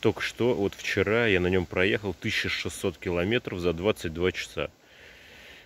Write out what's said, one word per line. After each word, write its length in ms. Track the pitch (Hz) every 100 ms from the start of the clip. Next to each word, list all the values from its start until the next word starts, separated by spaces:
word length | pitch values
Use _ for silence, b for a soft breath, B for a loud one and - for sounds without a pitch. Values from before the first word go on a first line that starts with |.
Только 200 | 117 98
что, 320 | - - 117
вот 220 | 95 98 -
вчера 500 | - - 95 113 117
я 140 | 92
на 80 | 90
нём 180 | 95 87
проехал 480 | 92 95 113 101
тысяча 340 | 87 113 - 98
шестьсот 520 | - 101 - 101 90
километров 600 | - 87 90 123 - 101
за 140 | 87
двадцать 400 | 82 95 107 90
два 180 | 80 90
часа. 380 | - - - 73 _ B B B B B B B B